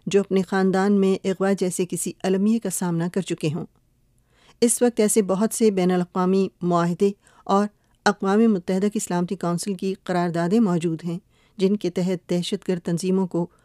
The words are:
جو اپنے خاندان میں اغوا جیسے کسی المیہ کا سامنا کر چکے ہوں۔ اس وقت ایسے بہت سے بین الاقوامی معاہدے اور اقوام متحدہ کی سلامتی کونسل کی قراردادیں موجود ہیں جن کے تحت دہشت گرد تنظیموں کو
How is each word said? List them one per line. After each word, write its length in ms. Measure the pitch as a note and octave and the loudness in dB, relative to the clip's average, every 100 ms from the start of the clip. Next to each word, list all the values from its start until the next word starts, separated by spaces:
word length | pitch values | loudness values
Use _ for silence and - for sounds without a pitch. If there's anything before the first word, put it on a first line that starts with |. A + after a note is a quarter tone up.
| - | -2
جو 140 | G3 | 0
اپنے 220 | G3 F#3+ | 2 0
خاندان 580 | F3+ G3 F#3+ F#3+ G3 G3+ | 0 0 2 2 2 2
میں 280 | F#3+ F#3+ G3 | 2 0 -2
اغوا 240 | F#3 F#3+ | -2 0
جیسے 320 | G3 F3+ F#3 F3+ | 0 -2 -2 -4
کسی 220 | F3 F3+ - | -4 -6 -6
المیہ 360 | F#3+ F#3+ G#3 A3+ | -2 0 2 0
کا 100 | F#3+ | -2
سامنا 380 | - F3+ E3 E3+ | -4 -2 -2 -2
کر 80 | F#3+ | -4
چکے 280 | F3 E3+ D#3+ D#3+ | -4 -4 -4 -4
ہوں۔ 100 | - _ _ _ _ _ _ _ _ _ | -10 _ _ _ _ _ _ _ _ _
اس 200 | A#3 - | 0 2
وقت 180 | A#3+ A#3 | 2 2
ایسے 220 | G#3+ A3+ | 2 2
بہت 320 | F#3 F#3+ A3+ | 2 0 -2
سے 180 | - A3 | 2 2
بین 200 | F#3+ F3+ | 2 2
الاقوامی 560 | F3+ F3 F#3 F#3 F#3+ F#3 - | 2 0 0 2 2 0 -2
معاہدے 500 | F3 F3 E3+ E3+ G3+ G3+ _ _ | 0 2 0 2 0 0 _ _
اور 240 | - G3 G#3 - _ _ G#3 | 0 0 0 -6 _ _ -4
اقوام 340 | G3+ F#3+ G#3 | -2 0 4
متحدہ 480 | A3+ F#3+ - F#3 G3+ | 4 2 0 -2 0
کی 60 | G#3 | -2
سلامتی 360 | - F3+ F3 G3 | -4 -4 -2 -4
کونسل 380 | E3+ F3 G3+ | -4 -4 -4
کی 200 | F#3 F#3+ F#3+ | -6 -6 -6
قراردادیں 560 | - F3+ F3 E3 F3 A3+ | -4 -2 -2 -2 0 2
موجود 440 | G#3 F3 E3+ D#3+ | 2 0 -2 -4
ہیں 160 | E3+ E3+ - _ _ - | -6 -8 -12 _ _ -2
جن 180 | F#3+ G3+ | 0 0
کے 140 | F3+ | -2
تحت 400 | F#3+ F3+ F3+ - | -2 -2 -4 -2
دہشت 400 | F3 E3+ G3 - | -4 -2 -6 -4
گرد 100 | F3 | -4
تنظیموں 480 | - E3+ F#3 F#3 F3+ | -2 -2 0 0 0
کو 200 | E3+ F3 _ | -2 -4 _